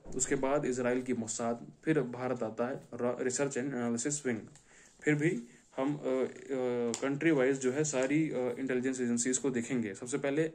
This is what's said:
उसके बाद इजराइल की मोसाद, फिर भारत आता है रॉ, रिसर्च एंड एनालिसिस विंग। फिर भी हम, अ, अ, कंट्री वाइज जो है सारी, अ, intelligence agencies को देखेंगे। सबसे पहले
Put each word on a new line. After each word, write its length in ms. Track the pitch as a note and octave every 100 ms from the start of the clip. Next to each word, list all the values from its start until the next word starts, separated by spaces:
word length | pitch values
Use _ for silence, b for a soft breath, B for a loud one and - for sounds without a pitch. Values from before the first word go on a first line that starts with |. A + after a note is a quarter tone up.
| - C3+
उसके 200 | - C#3
बाद 300 | C3+ D3 C3
इजराइल 360 | B2+ A#2+ B2+
की 120 | B2+
मोसाद, 580 | A2+ A2 - A#2 A#2 - - D#3+
फिर 160 | D3+
भारत 420 | B2 B2 B2+ A#2+
आता 240 | A2+ A2+ A#2+
है 200 | C#3 -
रॉ, 220 | A#2+ B2 B2+
रिसर्च 380 | C3 B2 C#3+ B2
एंड 160 | C#3
एनालिसिस 520 | B2 A#2+ A#2 D3 D3 B2+
विंग। 140 | A2 - - B B B B
फिर 140 | D3+ D3
भी 280 | D#3+ A#3+ - B _ -
हम, 180 | C#3 D3
अ, 40 |
अ, 320 | C3 C3 A#2+ - - C3 B2+ B2 A#2 A#2
कंट्री 300 | C3+ C#3+ D#3+
वाइज 280 | D3+ B2+ C3+
जो 120 | B2+
है 120 | C3
सारी, 460 | D3+ B2+ C3 D3+ D#3
अ, 260 | B2+ B2 A#2+
intelligence 420 | C3+ B2+ C3 B2+
agencies 360 | A#2+ A#2+ B2+ B2
को 120 | C#3
देखेंगे। 440 | A#2+ A#2 B2+ G#2+
सबसे 240 | F#2+ A#2+ C#3+
पहले 340 | C#3+ C#3+ D#3+